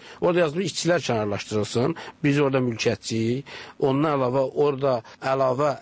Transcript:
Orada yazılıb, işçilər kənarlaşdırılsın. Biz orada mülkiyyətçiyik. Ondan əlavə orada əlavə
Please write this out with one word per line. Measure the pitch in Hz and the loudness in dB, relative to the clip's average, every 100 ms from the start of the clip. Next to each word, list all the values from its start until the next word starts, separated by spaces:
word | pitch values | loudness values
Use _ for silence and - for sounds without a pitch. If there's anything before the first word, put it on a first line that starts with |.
| - - | -20 -2
Orada | 170 175 | 0 2
yazılıb, | 160 160 | 2 0
işçilər | 185 - 160 170 | -4 -2 0 0
kənarlaşdırılsın. | - 113 107 98 - 107 101 117 147 165 - - | 0 0 0 -4 -2 -2 0 0 0 -2 -10 -2
Biz | 147 143 | 0 2
orada | 139 135 | 2 2
mülkiyyətçiyik. | 127 113 120 107 - 113 113 127 - - - - | 0 0 -2 -2 -2 -2 0 -2 -6 -16 -16 -2
Ondan | 143 135 156 143 | 0 2 2 2
əlavə | 123 135 135 - | 2 0 0 2
orada | 147 131 139 120 - - | 0 2 0 0 -4 -6
əlavə | 131 135 131 123 147 123 | -2 2 2 2 0 -2